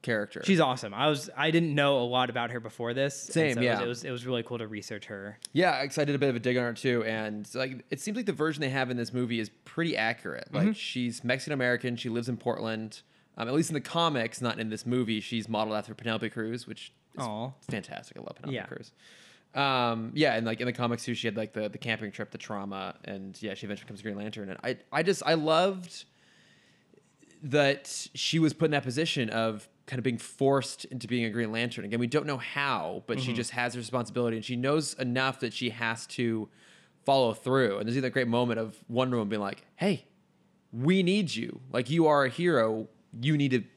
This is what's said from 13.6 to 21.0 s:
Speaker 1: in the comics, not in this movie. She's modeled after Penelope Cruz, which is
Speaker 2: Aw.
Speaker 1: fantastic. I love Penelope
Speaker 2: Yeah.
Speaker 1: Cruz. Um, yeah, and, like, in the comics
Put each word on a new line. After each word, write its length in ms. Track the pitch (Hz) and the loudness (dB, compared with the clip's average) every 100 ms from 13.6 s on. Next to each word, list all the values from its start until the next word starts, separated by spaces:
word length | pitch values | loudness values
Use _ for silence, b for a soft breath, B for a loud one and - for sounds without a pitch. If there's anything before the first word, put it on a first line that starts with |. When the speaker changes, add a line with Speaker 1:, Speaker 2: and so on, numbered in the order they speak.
| 156 | 2
Speaker 1:
in 60 | 147 | -2
the 60 | |
comics, 600 | - 170 165 139 113 - | -2 2 2 2 -2 -2
not 180 | 123 110 | -2 -2
in 100 | 110 | -4
this 160 | 107 117 | -4 0
movie. 320 | 123 113 110 | 0 2 0
She's 280 | - 117 104 | 0 -4 -2
modeled 300 | 107 107 107 | -2 0 -2
after 160 | 107 107 | -4 -8
Penelope 340 | 117 113 113 | -4 -2 -2
Cruz, 340 | 117 110 120 - | -4 -6 -6 -10
which 240 | 113 - _ _ - | -14 -16 _ _ -6
is 60 | |
Speaker 2:
Aw. 280 | 123 107 123 131 - | -6 -4 -6 -10 -8
Speaker 1:
fantastic. 480 | 113 - - - - | -6 -6 -12 -12 -14
I 40 | |
love 140 | - - | -14 -10
Penelope 200 | - 123 | -6 -6
Speaker 2:
Yeah. 100 | 95 | -6
Speaker 1:
Cruz. 260 | - - _ B B B B _ | -12 -14 _ B B B B _
Um, 580 | 131 139 131 120 113 113 143 | -2 2 2 2 0 -4 2
yeah, 180 | 151 113 | 4 4
and, 100 | 113 | 0
like, 140 | 117 | -2
in 40 | 123 | -2
the 80 | |
comics 300 | 120 120 117 | 0 -2 0